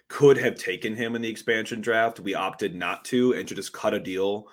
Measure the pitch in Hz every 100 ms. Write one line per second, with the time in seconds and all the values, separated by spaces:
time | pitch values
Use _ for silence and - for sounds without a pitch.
0 | - - 143 131 123 - - 92 110 110
1 | 117 117 113 107 - 110 110 113 110 113
2 | 113 113 95 87 95 - 101 87 90 -
3 | - 127 127 - - 98 - - 107 104
4 | 87 92 98 104 104